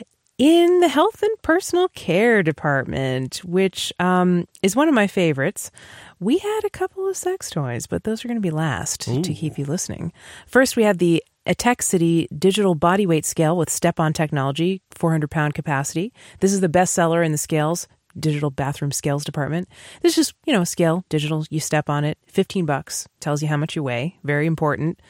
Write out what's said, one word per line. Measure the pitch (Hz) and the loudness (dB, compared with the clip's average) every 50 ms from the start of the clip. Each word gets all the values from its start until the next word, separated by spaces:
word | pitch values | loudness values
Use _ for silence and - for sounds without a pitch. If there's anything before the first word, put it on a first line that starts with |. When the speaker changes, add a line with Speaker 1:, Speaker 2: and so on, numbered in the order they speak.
| 220 - _ _ _ _ _ - | -20 -20 _ _ _ _ _ 2
Speaker 1:
In | 247 302 330 339 339 339 359 359 | 4 6 6 6 6 6 6 4
the | 349 320 | 4 4
health | 247 285 330 427 - - 427 | 4 2 2 2 0 0 -2
and | 427 453 - | -2 -2 -2
personal | - - 320 370 - - - 349 359 359 | 0 0 0 0 0 0 0 0 0 0
care | - - - - 160 185 220 240 226 208 175 | -2 -6 -4 0 2 2 4 4 4 4 2
department, | 160 147 - - 151 143 135 127 131 - 135 135 131 127 131 131 127 - - - | 2 -2 0 -2 0 0 0 -2 -2 -4 -4 -2 -2 -2 -2 -4 -6 -8 -12 -10
which, | 180 170 185 190 185 - - - - - - | -2 0 0 0 0 0 -4 -8 -8 -4 -2
um, | 175 185 185 180 180 180 180 175 175 - _ - | 0 2 2 4 4 4 2 2 0 -4 _ -2
is | - 196 185 | -2 0 2
one | 247 302 | 4 2
of | 330 285 | 4 4
my | 226 202 190 | 4 2 2
favorites, | - 196 180 160 147 135 135 180 - - - - - - - - - - - - - _ | 0 0 0 0 0 0 -2 -2 -4 -6 -12 -14 -16 -20 -20 -20 -20 -20 -20 -20 -14 _
we | 175 208 277 392 | -2 0 0 0
had | - 403 427 440 427 | 0 -2 -2 -2 -2
a | 403 | -4
couple | - - 370 381 - 381 381 392 | -4 -4 -6 -6 -6 -4 -4 -4
of | 381 | -4
sex | - - 359 381 - - - | -4 -4 -4 -6 -6 -8 -8
toys, | - 165 139 123 120 113 - - | -6 -4 -4 -4 -4 -6 -6 -6
but | 180 175 - | -6 -6 -4
those | 220 220 220 - | -4 -6 -6 -6
are | 240 | -6
gonna | 240 226 | -6 -4
be | 196 170 | -4 -2
last | 151 156 160 156 123 87 - - - - - - | -2 -2 -2 -2 -4 -4 -4 -6 -8 -8 -6 -4
Speaker 2:
Ooh. | 120 139 | -4 -2
Speaker 1:
to | 180 180 151 | -2 -4 -6
keep | - 160 151 147 - | -6 -6 -8 -6 -6
you | 139 | -6
listening. | 139 151 185 - - - - 170 170 - _ - - - - - | -4 -4 -6 -6 -8 -8 -8 -10 -10 -12 _ -20 -20 -20 -20 -20
First, | - - 247 269 247 - | 0 2 4 4 4 2
we | 233 220 | 2 2
had | 208 196 170 | 2 2 2
the | 180 170 165 160 - _ _ _ _ | 2 2 2 0 -2 _ _ _ _
Atexity | - 175 - - 247 247 - - - - 175 170 165 165 165 - - - 147 | -4 -2 0 0 0 0 0 -2 0 0 2 2 4 2 2 0 -2 -4 2
digital | 180 190 190 208 202 190 175 | 2 2 2 4 2 2 2
body | 143 175 170 185 202 208 | 2 2 2 4 4 2
weight | 175 165 151 - | 2 2 2 0
scale | - - - 165 156 170 | -2 0 0 2 2 2
with | 180 156 - | 0 0 -2
step-on | - - - 170 170 - 165 156 | -2 0 0 0 0 2 0 0
technology, | 156 - 160 147 156 143 135 135 139 156 165 180 190 185 - _ | 0 0 -2 -2 -2 -2 -2 -2 -2 -2 -2 -2 -2 -4 -8 _
four | - - - 170 | -8 -2 0 0
hundred | 160 156 147 143 | 2 0 -2 -2
pound | - 165 151 147 143 | -2 -2 -2 -2 -2
capacity. | - 151 - 143 135 139 - - 160 185 240 - - - - - - | -4 -4 -2 -2 -2 -2 -4 -4 -4 -6 -6 -8 -16 -20 -20 -4 0
This | - 196 | 0 2
is | 202 196 | 2 2
the | 190 170 | 2 2
best | 151 180 185 175 | 4 2 2 2
seller | - - 170 165 165 170 | 2 2 2 2 2 2
in | 170 160 | 2 0
the | 151 147 | 0 -2
scales, | - - 160 151 151 156 170 170 - - _ _ _ _ _ 165 | -2 -2 0 0 0 0 -2 -4 -6 -12 _ _ _ _ _ -4
digital | 151 156 147 147 151 147 | -2 -2 0 0 -2 -4
bathroom | 135 - 139 135 143 - 147 143 | -4 -4 -4 -4 -4 -4 -4 -4
scales | - - - 151 139 147 147 | -4 -4 -2 -2 -2 -2 -4
department. | - 147 156 139 - 151 170 180 - _ - - - - - | -6 -4 -4 -4 -2 -4 -4 -6 -8 _ -20 -20 -20 -10 0
This | - 349 | 0 2
is | 330 339 302 | 2 2 0
just, | - - _ _ | 0 -2 _ _
you | 320 | 0
know, | 277 196 | 2 2
a | 175 | 2
scale, | - - - 170 160 160 180 - - | 0 0 0 2 2 2 0 -2 -2
digital, | - 151 147 151 160 156 156 - | -2 -2 0 0 -2 -2 -4 -4
you | 151 156 | -6 -6
step | - - - 151 - - | -2 0 -2 -2 0 0
on | 147 147 147 | -2 0 0
it, | 151 151 - _ | -2 -4 -6 _
fifteen | _ - 196 190 - - 196 170 | _ -2 -2 -2 0 -2 -2 -2
bucks, | 151 143 135 151 - - - - - _ _ | 0 -2 -2 -4 -8 -10 -10 -10 -12 _ _
tells | - 156 147 147 | -4 -2 -2 -2
you | 151 151 | 0 0
how | 151 | 0
much | 147 151 160 - | 0 -2 -2 -4
you | 165 | -4
weigh, | 143 131 120 120 135 170 - _ - | -4 -4 -4 -4 -4 -6 -8 _ -4
very | 143 147 147 151 | -2 0 0 0
important. | 165 160 - 160 147 139 - 147 165 180 - _ | 0 0 0 0 -2 0 0 -2 -4 -4 -6 _